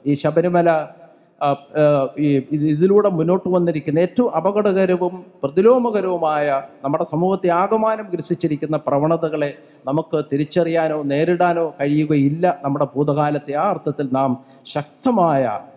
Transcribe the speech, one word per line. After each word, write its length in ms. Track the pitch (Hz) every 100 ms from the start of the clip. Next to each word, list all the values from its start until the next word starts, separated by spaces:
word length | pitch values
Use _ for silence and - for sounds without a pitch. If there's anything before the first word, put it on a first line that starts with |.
| 139
ഈ 40 | 143
ശബരിമല, 460 | 156 156 175 175 170 160 147 - - - _ _ 147
ആ, 40 | 139 - 156
ആ, 20 | 151 147 131 - 147
ഈ 20 | 139 131 151
ഇത് 100 | 151
ഇതിലൂടെ 360 | 151 185 202 208 170
മുന്നോട്ട് 320 | 160 185 185 180
വന്നിരിക്കുന്ന 440 | 170 156 151 151 180
ഏറ്റവും 240 | 208 240 156
അപകടകരവും 760 | 185 202 202 190 190 180 180 185 - -
പ്രതിലോമകരവുമായ 1040 | 139 160 214 254 240 208 185 175 156 151 147 135 135 -
നമ്മുടെ 220 | 139 156 -
സമൂഹത്തെ 360 | 151 180 190 180 170
ആകമാനം 460 | 196 220 220 220 202
ഗ്രസിച്ചിരിക്കുന്ന 640 | 170 - 170 165 147 151 151 -
പ്രവണതകളെ 640 | 143 156 165 160 156 143 139 - - -
നമുക്ക് 280 | 151 160 156 151
തിരിച്ചറിയാനോ 680 | 143 147 180 165 165 160 151 143
നേരിടാനോ 540 | 139 165 175 175 170 160 -
കഴിയുകയില്ല. 680 | 143 147 151 151 139 156 180 175 143
നമ്മുടെ 240 | 143 139 131
ഭൂതകാലത്തെ 600 | 147 143 147 147 139 143
ആ 40 | 196 160
അർത്ഥത്തിൽ 340 | 151 143 139 131
നാം 120 | 135 123 - - - 147
ശക്തമായ 680 | 143 _ 254 226 170 139 123 104 -